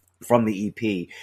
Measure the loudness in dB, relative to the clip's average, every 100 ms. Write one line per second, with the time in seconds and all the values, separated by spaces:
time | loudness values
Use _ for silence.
0 | _ _ 2 4 4 -2 -4 -4 -2 -2
1 | -4 -12